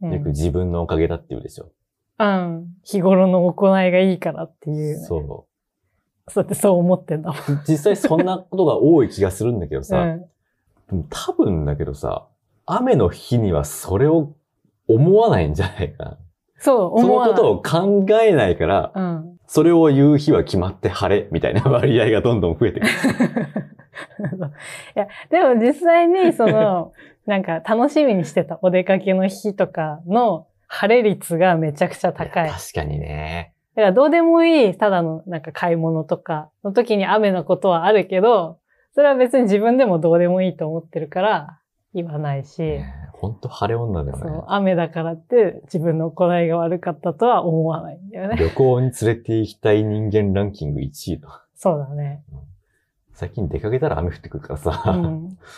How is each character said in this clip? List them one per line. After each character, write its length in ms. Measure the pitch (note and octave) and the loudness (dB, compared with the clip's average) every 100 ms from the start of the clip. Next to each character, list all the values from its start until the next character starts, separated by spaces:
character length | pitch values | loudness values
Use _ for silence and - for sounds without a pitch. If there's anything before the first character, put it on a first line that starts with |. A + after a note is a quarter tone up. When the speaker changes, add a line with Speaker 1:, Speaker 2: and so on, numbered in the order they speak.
Speaker 1:
う 60 | F3 | -8
ん。 60 | |
Speaker 2:
よ 80 | G#2+ | -6
く 60 | D2 | -4
自 240 | C#2+ E2+ | -2 -2
分 200 | F2 F2+ | -2 -4
の 100 | F2 | -4
お 40 | E2+ | -4
か 80 | D#2 | -2
げ 140 | E2 | -2
だ 60 | E2 | -4
っ 40 | |
て 80 | - | -10
言 80 | A#1 | -14
う 20 | |
で 80 | - | -14
し 100 | - | -18
ょ。 100 | - _ _ _ _ - | -20 _ _ _ _ -2
Speaker 1:
う 80 | G#3 | 0
ん。 520 | F#3+ F3 E3 F3 - | 0 -4 -8 -12 -20
日 180 | - G3+ | -6 0
頃 260 | F#3 F#3+ F#3+ | 4 4 4
の 240 | F3+ F3 | 4 2
行 260 | E3 G3 F#3+ | 2 2 4
い 100 | F#3 | 4
が 80 | F3+ | 4
い 140 | F#3+ | 2
い 60 | F3+ | 0
か 120 | F3 | -4
ら 120 | D3+ | -8
っ 100 | E3 _ | -12 _
て 80 | D3+ | -8
い 240 | D3+ D3+ | -6 -4
う 40 | D#3+ | -6
ね。 80 | - | -6
Speaker 2:
そ 120 | E2 | -6
う。 300 | D2 - _ _ _ _ _ _ _ _ - | -6 -12 _ _ _ _ _ _ _ _ -6
Speaker 1:
そ 120 | G#3 | -4
う 20 | |
や 20 | F#3+ | -4
っ 40 | |
て 60 | G3 | 0
そ 200 | G3+ F3+ | 2 4
う 40 | |
思 160 | F3 F3+ | 2 0
っ 80 | |
て 120 | - D#3 | -2 -8
ん 60 | |
だ 100 | E3 | -6
も 40 | C#3+ | -8
ん。 40 | - C#3+ - | -4 -4 0
Speaker 2:
実 100 | D#3 | 0
際 200 | G3+ G3+ | 2 0
そ 200 | - D#3+ | 0 0
ん 80 | F3+ | 0
な 120 | F#3 | -4
こ 200 | - F#3 | -6 0
と 80 | D#3+ | 0
が 120 | G#2+ | 2
多 260 | C3+ E3 | 4 4
い 60 | A#2 | 4
気 120 | - | 0
が 100 | G2 | -2
す 120 | - | 0
る 80 | A2+ | -2
ん 80 | A2+ | -2
だ 80 | D#2+ | -4
け 80 | C#2 | -8
ど 80 | |
さ。 180 | C#2 F#2 | -2 -2
Speaker 1:
う 40 | F2 | -2
ん。 140 | E3+ E3+ _ _ _ _ _ _ | -4 -12 _ _ _ _ _ _
Speaker 2:
で 60 | F#2 | -8
も 100 | D2 | -6
多 240 | - - | -8 -6
分 320 | - B3+ E2 D2 | 0 0 0 -2
だ 100 | C#2+ | -4
け 100 | D2 | -6
ど 80 | |
さ、 340 | C#2+ A#1+ - - _ _ _ - | -6 -6 -8 -12 _ _ _ -6
雨 300 | G3 B3+ F#3 | -2 2 2
の 140 | F#2 | 2
日 280 | - - B2 | -2 -2 0
に 140 | G#2 | 2
は 140 | D#2 D2 | 0 -2
そ 320 | - - F#2+ | -10 -4 0
れ 100 | C#3+ | 2
を 260 | E3 D3 - _ _ _ _ - | 2 0 -10 _ _ _ _ 0
思 300 | A2+ D#3+ G3+ | 4 6 4
わ 120 | A3+ | 4
な 120 | A#2 | 2
い 80 | D2+ | 0
ん 40 | |
じ 100 | D#2+ | -2
ゃ 40 | F#2 | -4
な 160 | - | -4
い 80 | D2 | -8
か 100 | - | -8
な。 140 | - - - _ _ _ | -14 -16 -20 _ _ _
Speaker 1:
そ 300 | D4 B3 F3+ | 0 2 2
う、 120 | A3+ | 2
思 160 | B3 B3 | 4 4
わ 120 | A#3 | 4
な 60 | |
い。 40 | G3+ | 4
Speaker 2:
そ 60 | |
の 160 | G#3 - | 2 0
こ 40 | |
と 160 | - E3 | -2 0
を 260 | G3 G3+ F#3+ | 2 2 4
考 160 | G#3+ | 4
え 120 | A3+ | 4
な 160 | D#3+ G2 | 4 2
い 80 | F2 | 0
か 80 | D#2+ | 0
ら、 260 | G2 - F#3+ | 0 -2 -4
Speaker 1:
う 60 | |
ん。 380 | F3+ E3 E3+ F3 _ | -4 -6 -10 -20 _
Speaker 2:
そ 160 | D3+ | 2
れ 80 | D#3+ | 4
を 160 | E3+ D#3+ | 6 6
言 260 | C#3 C#3+ | 6 6
う 40 | D3 | 4
日 140 | D3 | 4
は 120 | A2 | 2
決 140 | - G2 | 2 -2
ま 120 | F2+ | -2
っ 40 | - | -4
て 140 | - | -6
晴 340 | - F#2+ G2 | -2 0 0
れ 40 | - | 0
み 100 | E2+ | -2
た 80 | - | 0
い 40 | |
な 100 | G#2 | 0
割 360 | C3 B2 C3+ A#2+ | 2 2 2 2
合 100 | A2+ | 2
が 100 | G#2+ | 2
ど 140 | A#2+ A#2 | 2 2
ん 60 | |
ど 100 | F2 | 0
ん 60 | E2 | 0
増 100 | A2+ | 0
え 40 | |
て 80 | - | 0
く 60 | A3 | -4
る。 60 | |
Speaker 1:
<laughs> 60 | - C4+ - A#3 A#3 D#3+ G#3+ - - _ - - - G3+ F#3 D3+ - - - - - | -2 -2 0 -2 -2 -6 -8 -12 -20 _ -20 -20 -10 -10 -8 -10 -12 -20 -18 -10 -8
い 40 | |
や、 80 | G3 - - | -6 -10 -2
で 140 | E4 | 2
も 120 | D4+ A#3+ | 4 4
実 180 | A#3+ D4 | 2 2
際 320 | E4+ E4+ E4+ | 4 4 4
に 260 | F#4 F4 | 4 2
そ 140 | D#4+ - | 2 2
の、 460 | G#3+ G#3+ F3+ D#3+ _ - | 4 2 0 -6 _ -20
Speaker 2:
<laughs> 160 | _ - | _ -4
Speaker 1:
な 120 | G3 | -2
ん 60 | |
か 160 | F#3 E3 | -2 -6
楽 300 | - A3 C#4 | -2 0 2
し 140 | D#4 C#4+ | 2 2
み 100 | F#3+ | 2
に 100 | D3+ | 0
し 80 | |
て 100 | - | -2
た 160 | E3 E3 | -4 -2
お 100 | F#3 | 0
出 120 | F3+ | 2
か 160 | F#3 F#3+ | 2 0
け 140 | F#3+ | 2
の 140 | F#3+ F#3+ | 0 0
日 280 | F#3+ G#3 G3 | -4 -8 -4
と 120 | F#3 | -4
か 340 | - D#3 D3+ E3+ | -4 -6 -8 -2
の 400 | G#3+ A#3 E3 - _ _ | 0 0 -2 -8 _ _
晴 360 | - G3+ B3 | -4 2 4
れ 40 | G#3+ | 4
率 300 | F3+ - E3 | -2 -4 0
が 180 | F#3 E3 | 2 2
め 160 | D#3 | -2
ち 80 | D3 | -2
ゃ 80 | F3+ | -4
く 60 | - | -2
ち 100 | F3+ | -4
ゃ 80 | |
高 280 | - D#3+ F#3 | -4 -6 -4
い。 40 | D#3+ | -4
Speaker 2:
い 20 | |
や、 60 | |
確 200 | F2+ - | -6 -10
か 100 | - | -8
に 160 | D2+ D2 | -6 -8
ね。 540 | D2+ D2+ D#2 E2 E2 _ _ - | -8 -10 -8 -10 -12 _ _ 0
Speaker 1:
だ 80 | |
か 40 | G#3 | 2
ら 20 | |
ど 120 | F#3+ D4 | 4 4
う 40 | |
で 120 | E4+ | 4
も 220 | E4 E4 | 4 4
い 280 | E4 D#4+ G#3+ | 4 4 2
い、 40 | - | 2
た 140 | G#3+ | 0
だ 120 | F#3 | 2
の 220 | E3 D#3+ F#3 | -2 -6 -10
な 120 | E3+ | -10
ん 40 | |
か 100 | D3+ | -10
買 220 | - F3+ | -6 -2
い 20 | E3+ | 0
物 280 | D#3+ D#3+ | 0 -2
と 140 | D3+ E3+ | -4 -6
か 320 | - D#3 D#3 _ | -6 -10 -10 _
の 100 | G3+ | -2
時 240 | G3 A3+ G#3 | -2 0 -2
に 80 | F#3 | 0
雨 260 | G#3+ G#3 | 0 2
の 120 | F#3 | 0
こ 140 | E3 F#3 | -2 -2
と 120 | G3 | 0
は 160 | E3 F3+ | 0 2
あ 60 | |
る 160 | G#3+ F#3 | 2 2
け 140 | F#3 | 0
ど、 360 | A3 A3 E3 E3+ _ _ _ | 4 2 0 -10 _ _ _
そ 80 | - | 2
れ 60 | C#4+ | 2
は 80 | C4 | 4
別 220 | B3 C4+ | 2 2
に 60 | |
自 160 | A3 G3+ | 2 2
分 180 | A3+ B3+ | 2 2
で 80 | B3 | 2
も 140 | E3+ | 2
ど 120 | E3 | 2
う 80 | E3+ | 4
で 80 | F3 | 2
も 140 | F#3 | 2
い 80 | F#3 | -2
い 80 | - | -4
と 100 | D#3 | -8
思 120 | E3 | -8
っ 80 | E3 | -8
て 120 | E3 | -10
る 80 | D#3 | -8
か 140 | F3+ | -4
ら 380 | G#3 F#3 D3 - _ _ _ | -2 -2 -6 -20 _ _ _
言 120 | F#3+ E3+ | -10 -8
わ 120 | D3+ | -6
な 180 | D3+ C#3 | -6 -6
い 80 | |
し。 180 | C3+ - | -8 -8
Speaker 2:
ね 320 | D#3+ C#3+ C#3 D2 - | -6 -6 -8 -14 -18
え、 20 | |
ほ 160 | - G2 | -10 -10
ん 100 | A2+ | -8
と 80 | - | -12
晴 240 | - G#2 | -6 -4
れ 40 | A#2 | -2
女 280 | A#2 F2 | -4 -4
だ 80 | C#2+ | -6
よ 60 | - | -8
ね。 60 | |
Speaker 1:
そ 60 | E3 | -10
う、 160 | D3+ - | -10 -4
雨 280 | G3+ F#3+ F3 | -2 0 0
だ 140 | E3 | -2
か 140 | E3+ | -4
ら 100 | E3 | -6
っ 20 | E3 | -8
て 460 | _ B3 F#3+ - | _ 2 2 -2
自 160 | - F3 | -8 -4
分 180 | E3+ D#3+ | -2 -2
の 120 | D#3+ | -4
行 160 | D#3+ F3 F3 | 0 0 2
い 80 | E3+ | 0
が 100 | E3+ | 0
悪 220 | E3 F3 | -2 -4
か 120 | F3 | -6
っ 80 | D#3+ | -6
た 140 | F3 | -6
と 120 | D3+ A#3 | 0 2
は 200 | G#3 F3+ | 2 0
思 200 | D#3+ D#3+ | -2 -2
わ 160 | E3 | -4
な 120 | E3 | -10
い 40 | E3+ | -16
ん 120 | F#3+ | -16
だ 100 | A3 | -10
よ 80 | F#3+ | -6
ね。 80 | - | -2
Speaker 2:
旅 120 | - | -2
行 320 | - C3 B2+ | 2 2 2
に 60 | B2+ | 0
連 60 | - | 0
れ 120 | A2+ A#2 | -2 -2
て 180 | A#2 A2+ | -2 -2
行 140 | G#2+ | -2
き 40 | - | -2
た 180 | A2+ | 2
い 100 | G#2+ | 2
人 280 | G#2+ G#2+ G#2+ | 2 -2 0
間 220 | G#2+ G2+ | 0 2
ラ 100 | F#2+ | 0
ン 80 | G2+ | -2
キ 140 | G2+ D2 | -6 -6
ン 80 | |
グ 80 | D2 | -6
一 320 | C#2 - - | -8 -10 -10
位 60 | D#2 | -10
だ。 260 | - - _ _ | -10 -20 _ _
Speaker 1:
そ 200 | G3 D3+ | -4 -2
う 40 | |
だ 80 | C#3 | -6
ね。 300 | D3 C#3+ C#3+ - | -8 -8 -10 -18
Speaker 2:
う 40 | C#3 | -20
ん。 40 | - - _ _ _ _ _ | -20 -20 _ _ _ _ _
最 160 | - - | -14 -12
近 180 | - E2+ | -6 -6
出 120 | - | -6
か 100 | G#2+ | -4
け 100 | B2+ | -4
た 100 | D#3 | -2
ら 100 | - | -2
雨 100 | F2 | -6
降 40 | |
っ 20 | - | -8
て 120 | - | -14
く 100 | - | -16
る 40 | |
か 100 | - | -12
ら 40 | D3 | -6
さ、 260 | - - - | -6 -4 -2
Speaker 1:
う 100 | F#3 | -2
ん。 400 | E3 D#3+ E3+ F#3 - | -2 -6 -12 -18 -20